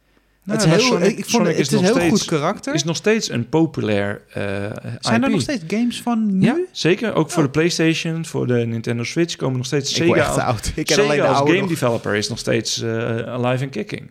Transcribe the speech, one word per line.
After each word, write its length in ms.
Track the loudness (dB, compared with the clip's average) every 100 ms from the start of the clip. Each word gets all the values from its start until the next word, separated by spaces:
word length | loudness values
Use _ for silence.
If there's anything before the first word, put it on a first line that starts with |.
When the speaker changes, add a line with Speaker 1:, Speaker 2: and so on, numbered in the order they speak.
| _ _ _ _
Speaker 1:
Nou, 160 | -4 2
Speaker 2:
Het 80 | 4
is 60 |
Speaker 1:
maar 80 | 4
Speaker 2:
heel, 180 | 4 4
Speaker 1:
Sonic, 180 | 2 0
Speaker 2:
ik 80 | 0
vond 40 |
Speaker 1:
Sonic 180 | 2 2
Speaker 2:
het, 120 | 2
Speaker 1:
is 60 | 2
Speaker 2:
het 100 | 2
is 60 | 4
Speaker 1:
nog 100 | 4
Speaker 2:
heel 100 | 4
Speaker 1:
steeds, 140 | 2
Speaker 2:
goed 40 | 2 0
karakter. 340 | 0 -4 -4
Speaker 1:
is 100 | -2
nog 120 | -2 -2
steeds 340 | 0 0 0
een 200 | -4 0
populair, 720 | 2 2 0 -2 0 -2 -6 -10
eh, 100 | -6 -4 -4 -6 -8 -10 -6
Speaker 2:
Zijn 240 | 0 2
er 40 | 2
Speaker 1:
I 40 |
P. 20 |
Speaker 2:
nog 80 | 0
steeds 220 | 0 -4 -2
games 340 | -2 -2 -2
van 360 | -2 0 0 4
nu? 80 | 4
Speaker 1:
Ja, 140 | 2 -2
zeker. 420 | -2 0 2 0
Ook 160 | 0 0
voor 80 | 0
Speaker 2:
Oh. 20 | 0
Speaker 1:
de 60 | 2
PlayStation, 680 | 0 2 2 0 -2 -6 -6
voor 220 | -4 0
de 60 | 0 0
Nintendo 380 | -2 -4 -4
Switch 320 | -2 -2 -2 -2
komen 220 | -4 -4
nog 80 | -2
steeds 340 | -2 -2 0
Speaker 2:
Ik 60 | 2
word 120 | 2
Speaker 1:
Sega. 60 | 2
Speaker 2:
echt 80 | 0
te 60 |
oud. 240 | -2 -2 -4 -4
Ik 100 | 0
ken 100 | 2
Speaker 1:
Sega 60 | 2
Speaker 2:
alleen 100 | 2
de 60 | 2
Speaker 1:
als 100 | 2
Speaker 2:
oude 120 | 2
Speaker 1:
game 100 | 2
Speaker 2:
nog. 80 | 0
Speaker 1:
developer 440 | 0 0 0 0 -2
is 140 | -2
nog 100 | -4
steeds, 420 | -2 0 -2 -4
eh, 80 | -4 -4 -2 -4
alive 420 | -6 -4 -2 -2
and 80 | -4
kicking. 380 | -6 -8 -10 -12